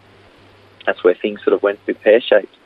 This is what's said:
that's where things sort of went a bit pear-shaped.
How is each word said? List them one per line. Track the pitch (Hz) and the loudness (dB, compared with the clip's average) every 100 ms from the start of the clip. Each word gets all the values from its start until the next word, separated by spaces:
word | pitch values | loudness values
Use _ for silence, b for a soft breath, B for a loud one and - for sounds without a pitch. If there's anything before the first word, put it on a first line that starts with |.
| _ _ _ _ _ _ _ _ - | _ _ _ _ _ _ _ _ -8
that's | 95 | -2
where | 90 | -2
things | 87 107 104 | -2 -6 -6
sort | - | -4
of | 95 | -2
went | 101 101 | -2 -4
a | - | -8
bit | - | -2
pear-shaped. | 107 113 - 104 95 _ | 2 2 2 0 -2 _